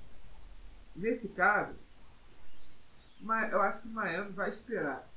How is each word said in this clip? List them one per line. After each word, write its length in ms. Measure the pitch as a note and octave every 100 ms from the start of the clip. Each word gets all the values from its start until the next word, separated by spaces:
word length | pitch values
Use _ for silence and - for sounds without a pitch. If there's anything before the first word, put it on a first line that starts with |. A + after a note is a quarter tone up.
| - - - - - - - - - -
nesse 320 | G#3 A#3+ -
caso, 480 | - F#3 G#3 D3 - - - - - - - - - - - - - - -
Ma-, 260 | G3 A3 A3
eu 140 | F#3+
acho 200 | G3 G3+
que 60 | A3+
Miami 440 | A3 G3 E3+ G3+
vai 160 | F#3+ F#3
esperar. 580 | - - G#3 D3+ B2+ -